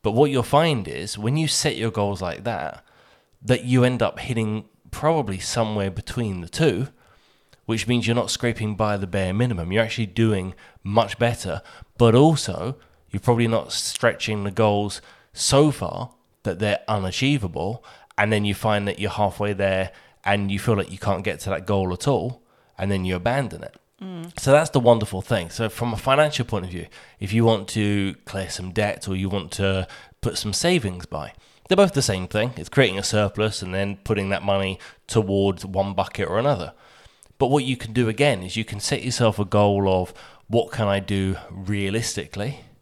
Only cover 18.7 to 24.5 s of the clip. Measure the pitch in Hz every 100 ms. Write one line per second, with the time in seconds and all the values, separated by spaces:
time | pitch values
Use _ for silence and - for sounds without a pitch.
18.7 | 104 101 - 98 - 101 - 104 98 98
19.7 | 95 92 - - _ 98 101 98 101 -
20.7 | 104 - 95 104 92 101 76 - 87 92
21.7 | 101 92 90 - 123 117 131 _ _ _
22.7 | - 95 98 92 90 117 135 123 - -
23.7 | - _ _ 190 180 170 - 135